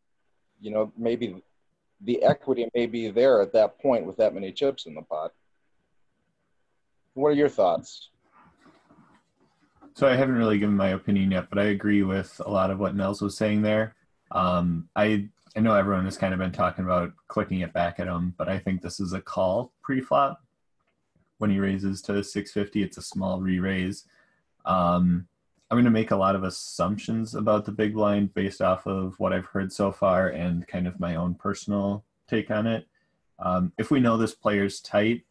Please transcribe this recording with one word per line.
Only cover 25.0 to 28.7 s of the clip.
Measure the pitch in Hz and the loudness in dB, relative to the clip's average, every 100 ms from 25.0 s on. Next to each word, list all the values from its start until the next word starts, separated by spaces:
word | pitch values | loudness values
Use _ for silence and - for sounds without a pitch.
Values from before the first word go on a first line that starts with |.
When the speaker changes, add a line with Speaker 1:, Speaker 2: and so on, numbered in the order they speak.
| 90 87 - _ _ _ - | 4 2 -4 _ _ _ -2
Speaker 2:
I'm | 120 | 4
gonna | 123 | 4
make | 110 110 | 4 2
a | |
lot | 98 95 | 2 2
of | 95 | 2
assumptions | 95 - - - 87 104 - 113 110 | -2 -8 -10 -4 -2 -2 -4 -4 -4
about | 117 110 107 | -2 0 0
the | 104 | 0
big | 104 107 | -2 -2
blind | 107 104 101 98 | 0 0 2 0
based | 101 98 - | -2 -4 0
off | 95 | 0